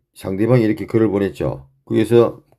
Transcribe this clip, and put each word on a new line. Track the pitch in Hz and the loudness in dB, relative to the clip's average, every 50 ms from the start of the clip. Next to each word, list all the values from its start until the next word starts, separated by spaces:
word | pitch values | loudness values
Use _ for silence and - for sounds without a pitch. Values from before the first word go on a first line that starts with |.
| _ _ _ | _ _ _
상대방이 | - - 95 98 95 107 113 127 127 110 | -14 -10 -8 -4 -2 0 2 2 2 2
이렇게 | 107 - - 98 | 0 -2 -4 -4
글을 | - - 113 110 107 | -2 0 0 0 2
보냈죠. | 92 101 98 95 87 - 82 69 58 - - - _ _ _ | 0 0 -2 -2 -4 -4 -6 -6 -6 -8 -14 -20 _ _ _
거기서 | - 117 113 110 104 117 117 117 - - - _ _ _ | -4 -2 -2 0 2 4 4 4 4 0 -8 _ _ _